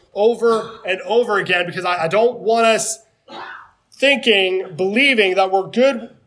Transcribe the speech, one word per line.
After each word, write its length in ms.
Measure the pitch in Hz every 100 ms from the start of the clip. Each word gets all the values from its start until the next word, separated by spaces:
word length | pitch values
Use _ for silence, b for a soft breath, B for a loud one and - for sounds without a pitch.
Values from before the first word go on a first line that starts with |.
| _
over 640 | 190 220 220 233 220 - - 180
and 140 | 185
over 360 | 180 226 220 202
again 280 | 175 180 175
because 180 | 170
I, 200 | 180 180
I 40 | 165
don't 320 | 196 240 196
want 260 | 190 233 226
us 320 | 214 - - _ _ _ B B B B B _
thinking, 800 | - 269 277 240 202 185 190 185
believing 640 | 160 190 220 277 240 196 185
that 160 | 190
we're 160 | 190 185
good 460 | 220 269 247 - _